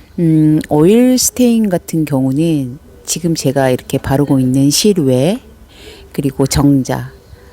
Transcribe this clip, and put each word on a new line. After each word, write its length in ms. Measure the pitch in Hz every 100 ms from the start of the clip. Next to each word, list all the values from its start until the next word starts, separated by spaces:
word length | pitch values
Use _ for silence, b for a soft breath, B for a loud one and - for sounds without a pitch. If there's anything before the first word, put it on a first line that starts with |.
| b -
음, 400 | 165 156 156 156 -
오일 500 | 151 165 226 254 254
스테인 500 | - - 247 226 214
같은 360 | 170 - 165
경우는 760 | 147 135 131 135 165 151 127 135 - -
지금 300 | - 165 170
제가 360 | 160 139 135 131
이렇게 280 | 127 - 135
바르고 400 | - 135 143 139
있는 320 | 127 135 139
실외, 680 | 143 214 190 131 127 151 247 - - - B B B B
그리고 340 | - 143 - 135
정자, 640 | 156 143 139 127 131 131 - - b b